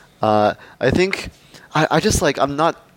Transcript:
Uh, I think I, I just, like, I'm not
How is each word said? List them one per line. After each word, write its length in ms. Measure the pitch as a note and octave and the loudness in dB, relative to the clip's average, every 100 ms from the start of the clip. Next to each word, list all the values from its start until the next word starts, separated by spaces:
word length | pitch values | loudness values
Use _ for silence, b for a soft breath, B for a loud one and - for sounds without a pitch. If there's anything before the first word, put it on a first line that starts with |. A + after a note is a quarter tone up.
| B - | B -4
Uh, 320 | G#2+ G#2+ G#2 - B B | 0 2 2 -2 B B
I 100 | B2+ | -2
think 400 | F3 F#3+ - - B B B B | 0 -2 -4 -10 B B B B
I, 120 | D3+ D#3 | -2 0
I 80 | D#3+ | 0
just, 200 | G#3 - | 0 0
like, 180 | D#3 C3 | 0 0
I'm 180 | C#3 C#3+ | -2 0
not 200 | E3 - - | -2 -2 -8